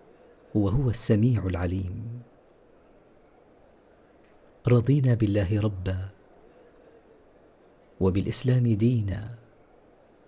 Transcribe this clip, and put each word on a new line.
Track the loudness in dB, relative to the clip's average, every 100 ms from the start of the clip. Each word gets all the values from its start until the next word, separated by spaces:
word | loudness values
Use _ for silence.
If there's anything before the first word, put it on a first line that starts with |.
| -20 -20 -20 -20 -6
وهو | -2 0 0 -2
السميع | -2 0 2 2 0 -2
العليم. | -4 -4 -4 -6 -8 -12 -14 -16 -20 -20 _ _ -20 _ -20 _ _ _ _ _ _ -20 _ _ _ _ _ -20 -20 -20 _ 2
رضينا | 2 4 2 4
بالله | 2 2 2 0 0
ربا، | 0 -2 -4 -6 -8 -14 -20 -20 -20 -20 -20 -20 -20 -20 -20 -20 _ _ -20 _ _ _ _ -2
وبالإسلام | -2 0 -2 -2 0 2 2
دينا، | 2 2 0 -2 -6 -10 -16 -20 -20 _ -20 _ _ _ _